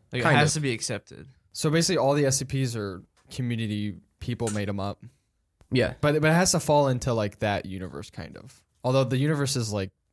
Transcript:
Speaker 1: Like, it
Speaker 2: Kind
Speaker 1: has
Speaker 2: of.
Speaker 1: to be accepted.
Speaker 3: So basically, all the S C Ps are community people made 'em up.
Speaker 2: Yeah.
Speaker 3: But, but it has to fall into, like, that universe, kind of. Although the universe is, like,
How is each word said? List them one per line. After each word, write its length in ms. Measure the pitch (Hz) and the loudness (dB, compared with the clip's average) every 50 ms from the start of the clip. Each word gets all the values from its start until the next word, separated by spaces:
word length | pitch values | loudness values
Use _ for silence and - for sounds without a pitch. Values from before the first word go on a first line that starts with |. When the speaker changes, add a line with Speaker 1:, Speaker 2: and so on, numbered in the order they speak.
| _ _ | _ _
Speaker 1:
Like, 100 | - 127 | -6 -2
it 20 | 117 | 2
Speaker 2:
Kind 140 | 160 143 143 | 4 4 4
Speaker 1:
has 180 | 147 151 - | 4 4 2
Speaker 2:
of. 0 | |
Speaker 1:
to 40 | 156 | 0
be 100 | 147 131 117 | -2 -2 -2
accepted. 540 | 107 - - 117 101 - - - - - 135 - _ _ _ _ | -4 -4 -6 -6 -8 -8 -12 -18 -18 -18 -20 -20 _ _ _ _
Speaker 3:
So 160 | - - 156 | -4 -2 0
basically, 280 | 147 165 165 185 185 135 | 2 2 2 2 2 2
all 180 | 120 139 143 | 2 2 4
the 100 | 147 143 | 4 2
S 120 | 135 127 - | 2 2 0
C 60 | 135 | -2
Ps 300 | 131 - 135 131 120 117 | -2 -2 -2 -2 -2 -2
are 280 | 113 104 98 90 92 - - _ _ _ _ | -4 -4 -4 -6 -8 -12 -18 _ _ _ _
community 680 | - - 127 120 120 113 113 104 107 104 104 104 90 - - _ _ _ | -8 -4 -4 -2 -2 -2 -2 -2 -2 -2 -4 -4 -6 -10 -16 _ _ _
people 280 | - 127 120 117 117 110 | -8 -6 -4 -4 -4 -4
made 180 | 104 104 101 101 | -2 -2 -2 -2
'em 120 | 101 101 | -2 -4
up. 240 | 95 101 95 - - 120 - _ _ _ _ _ _ _ _ _ _ _ | -4 -6 -6 -10 -14 -20 -20 _ _ _ _ _ _ _ _ _ _ _
Speaker 2:
Yeah. 220 | - 127 113 - - - | 0 2 2 2 0 0
Speaker 3:
But, 180 | - 151 147 156 | 0 2 2 4
but 80 | 151 156 | 4 4
it 20 | 160 | 4
has 180 | 170 190 180 - | 4 4 4 2
to 60 | 160 | 0
fall 280 | - - 147 147 143 135 | 2 4 4 4 4 4
into, 260 | 127 120 - 131 117 | 2 0 0 0 0
like, 260 | 113 104 104 - - | 0 0 -2 -2 -2
that 260 | 110 104 101 - - 95 | -2 0 0 -2 -4 -6
universe, 420 | 92 95 92 80 65 71 - - | -10 -10 -10 -10 -10 -12 -14 -14
kind 260 | - - - - - - | -14 -14 -14 -14 -14 -18
of. 260 | - 127 - _ _ _ _ _ - | -20 -20 -20 _ _ _ _ _ -2
Although 200 | 127 127 135 131 | 2 2 4 4
the 140 | 117 131 127 | 4 2 2
universe 380 | 139 151 160 143 143 131 139 | 2 2 2 0 0 -2 -2
is, 160 | 127 113 107 | -2 -2 -2
like, 200 | 104 101 95 92 - _ _ _ | -2 -4 -4 -4 -8 _ _ _